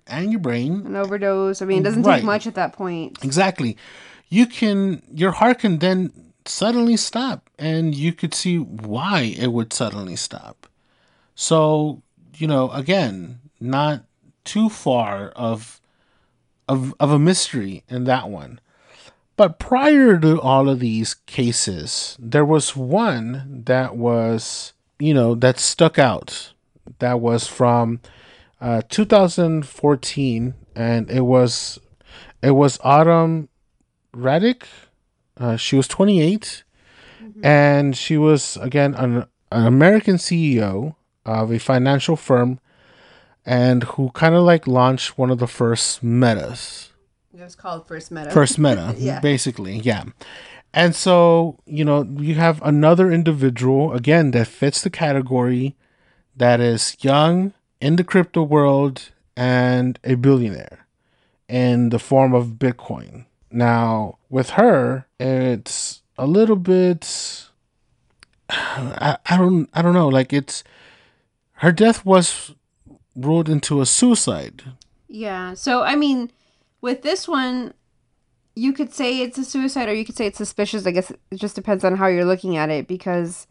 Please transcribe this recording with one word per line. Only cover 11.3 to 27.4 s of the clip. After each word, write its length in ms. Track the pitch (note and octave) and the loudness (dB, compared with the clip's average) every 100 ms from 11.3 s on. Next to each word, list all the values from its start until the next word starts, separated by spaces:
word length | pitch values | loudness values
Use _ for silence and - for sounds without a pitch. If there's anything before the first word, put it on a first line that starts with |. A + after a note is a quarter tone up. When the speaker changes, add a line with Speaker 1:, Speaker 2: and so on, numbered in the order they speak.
Speaker 1:
So, 680 | - - D#3+ D#3 D#3 D3+ - _ _ _ - | -10 0 2 2 0 -2 -8 _ _ _ -8
you 100 | D#3 | -2
know, 220 | C#3 C3 | -2 -2
again, 680 | C#3 C3+ G3 C3 F#2+ E2+ B2 D3 - | -6 -2 -2 -2 -6 -14 -18 -20 -12
not 440 | A#2+ C3+ D3 D3 _ _ _ _ | -6 -2 -2 -4 _ _ _ _
too 260 | - G#3+ A3 | -8 -2 -2
far 600 | - C#3+ B2 G#2+ G2+ G2+ | -2 -2 -2 -2 -6 -12
of, 520 | - A2+ A2 A2+ - _ _ _ _ _ _ _ _ - | -8 -6 -6 -10 -20 _ _ _ _ _ _ _ _ -4
of, 260 | C3 C3 - | -4 -4 -2
of 120 | C#3+ | 2
a 80 | D3 | 4
mystery 640 | D#3+ F#3 - C3 G2 F#2+ - | 4 2 -2 -6 -8 -10 -12
in 140 | B2+ B2 | -6 -2
that 240 | B2 - | -2 -4
one. 300 | F#2 C2+ A#1+ _ _ _ - - _ _ - | -14 -16 -20 _ _ _ -20 -20 _ _ 0
But 220 | F#3+ - | 0 0
prior 580 | - B3+ D4 D4 B3+ F3+ | -4 0 4 6 6 6
to 200 | D#3 D#3+ | 4 2
all 300 | C3 C3+ C#3 | 2 4 4
of 100 | C3 | 0
these 340 | A#2+ A2 A2 | -2 -2 -4
cases, 1040 | - - - A#2+ A#2 - F2 - - - - | -8 -12 -4 -2 -2 -4 -6 -8 -10 -10 -14
there 260 | A#2 D3 D3 | -2 0 2
was 300 | D#3 - C#3 | 2 0 -6
one 880 | B2+ F#3 A3+ B2+ A2+ C3 C3+ C3+ A2+ | -2 0 0 -2 -6 -8 -12 -12 -2
that 300 | B2+ B2+ A#2 | 0 -2 -2
was, 760 | A#2+ A#2 A2+ A2+ - - - _ _ - | 0 0 0 -2 -6 -12 -16 _ _ -4
you 160 | D3+ | 2
know, 220 | C#3+ A#2 A#2 | 4 4 4
that 240 | B2+ B2+ | 2 2
stuck 400 | - - E3 - | -2 2 2 4
out. 540 | C3 F#2 - - - _ _ _ - - | 2 2 -8 -16 -16 _ _ _ -20 -6
That 200 | B2 B2 | -2 0
was 260 | A#2 A#2 | 0 -2